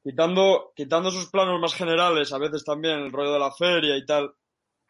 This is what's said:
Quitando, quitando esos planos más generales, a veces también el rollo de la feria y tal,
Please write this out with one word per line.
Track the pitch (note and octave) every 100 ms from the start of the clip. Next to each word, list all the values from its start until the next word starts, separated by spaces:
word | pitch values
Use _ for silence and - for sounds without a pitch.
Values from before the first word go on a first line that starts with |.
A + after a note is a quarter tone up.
Quitando, | C#3 B2+ E3 F#3 G3 F#3 - -
quitando | C#3 E3 F#3
esos | F#3 F3+
planos | F#3+ F#3 F3+
más | E3
generales, | - F3 E3 F3 D#3+ C#3
a | C3+
veces | D3 D3 D3+
también | D3+ D#3+ D3+
el | C#3
rollo | C3 C#3+
de | D3
la | C#3
feria | - F3 F3 D3+ C#3
y | C#3
tal, | D3+ C#3+ - _ _ _ _